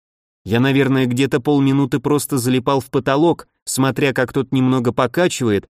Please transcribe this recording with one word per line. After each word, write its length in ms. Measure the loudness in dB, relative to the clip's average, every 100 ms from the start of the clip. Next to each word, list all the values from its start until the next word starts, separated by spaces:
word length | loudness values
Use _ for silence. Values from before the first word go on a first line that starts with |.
| _ _ _ _
Я, 140 | -2 0
наверное, 480 | 2 2 2 2 0
где-то 320 | 0 0 0
полминуты 640 | 0 2 2 2 0 -2
просто 380 | 0 -2 0 -2
залипал 420 | 0 0 0 -2
в 100 | -2
потолок, 560 | -4 0 2 2 0 -6 _
смотря 480 | -10 -2 0 0 -2
как 200 | 0 -2
тот 180 | -2 -2
немного 420 | 0 0 0 -2
покачивает, 760 | 0 -2 0 -2 0 0 0 -4